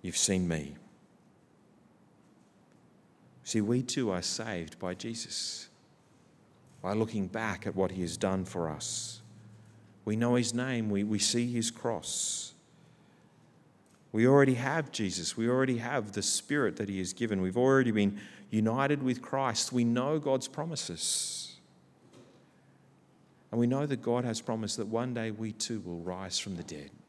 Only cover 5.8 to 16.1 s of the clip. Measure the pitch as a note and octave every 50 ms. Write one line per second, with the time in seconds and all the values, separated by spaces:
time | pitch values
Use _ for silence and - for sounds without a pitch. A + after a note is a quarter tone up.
5.8 | - _ - _ _ _ - - - - _ _ - _ _ - - - - -
6.8 | - F#2 G#2 A2 A2 A2 A2+ G#2 G2 F2+ G2+ A2 A2 G#2+ F#2+ - - A2 E2 F2+
7.8 | F#2+ F2+ F#2 F#2 F2+ E2 - - - F#2+ F#2+ F#2+ F#2 F2+ - F2+ E2+ D#2+ D#2 C#2+
8.8 | - - - - - - - - - - - - - - - - - - - -
9.8 | - - - - - G#2 G#2+ A2+ A#2 A#2+ B2 B2 A#2+ A2+ A2+ A#2+ B2 C3 B2+ A#2
10.8 | A2 G#2+ G2+ G2 G#2 G#2+ G#2+ G2+ - - - A#2+ A#2+ B2 A#2+ A#2 A2 A2+ - -
11.8 | - A#2+ A2+ D#2+ - - - - - - - - - - - - _ _ _ -
12.8 | - - - - - - - - - - _ - - - - - - _ _ _
13.8 | _ _ - _ - - - A2 A#2 B2+ C#3 C#3+ C#3 C3+ C3 A#2+ B2+ C3+ D3+ E3
14.8 | D3+ B2+ - - A2 F#2+ F2+ F2+ E2 - - - A2+ A#2+ B2+ C3 C3 C3 B2+ A#2
15.8 | A#2 A#2+ C#3+ C3 G#2+ G#2